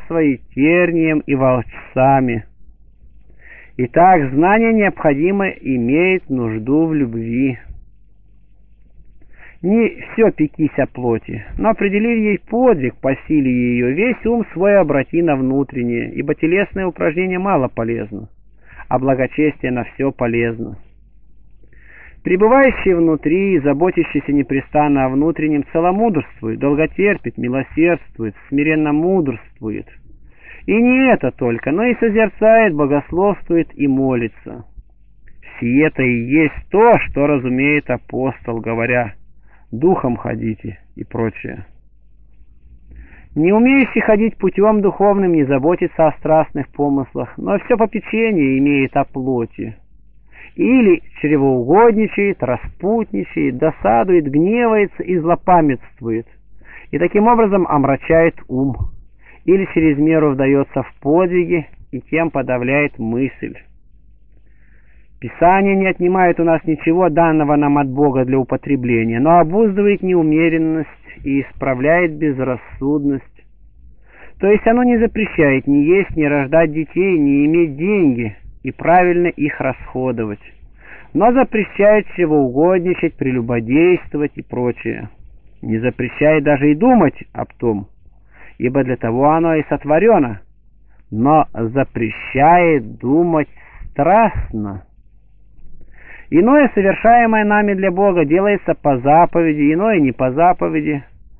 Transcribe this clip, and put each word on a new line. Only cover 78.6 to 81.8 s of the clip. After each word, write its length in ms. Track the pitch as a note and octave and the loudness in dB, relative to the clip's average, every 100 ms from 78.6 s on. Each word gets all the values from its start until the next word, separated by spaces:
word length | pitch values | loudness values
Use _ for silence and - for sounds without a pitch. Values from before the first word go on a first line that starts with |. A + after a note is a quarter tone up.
и 80 | C3 | -12
правильно 560 | - - F3+ F3+ F3 F3 | -6 2 4 4 0 -2
их 320 | - D3 - | -2 -6 -4
расходовать, 800 | C3+ B2+ - C3 B2+ A#2 A2 G2+ - - - - - - - | -6 -6 -10 -6 -4 -4 -6 -10 -16 -20 -20 -20 -20 -20 -6
но 200 | - A3 | 0 2
запрещает 760 | B3+ A#3+ G#3+ F#3+ - | 2 0 -2 -4 0